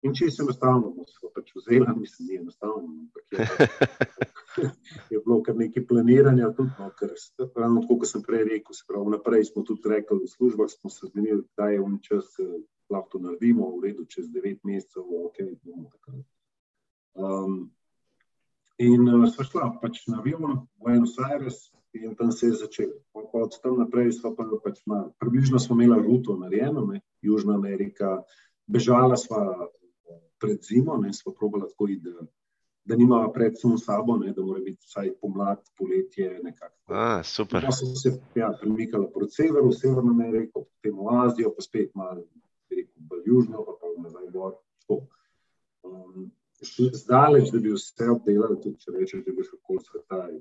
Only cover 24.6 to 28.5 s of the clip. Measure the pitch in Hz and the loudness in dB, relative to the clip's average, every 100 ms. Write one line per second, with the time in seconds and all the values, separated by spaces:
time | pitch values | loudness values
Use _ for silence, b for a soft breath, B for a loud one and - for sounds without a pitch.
24.6 | 101 101 - 202 - _ 120 123 135 127 | -6 -10 -6 -6 -6 _ -2 2 2 2
25.6 | 123 117 120 113 104 123 117 95 90 98 | 2 4 6 6 4 2 0 -6 -4 -2
26.6 | 135 151 104 98 _ _ 101 107 101 101 | -2 -2 -4 -6 _ _ 0 0 2 0
27.6 | 98 98 98 - 98 95 - b b | -2 -4 -6 -4 -6 -6 -10 b b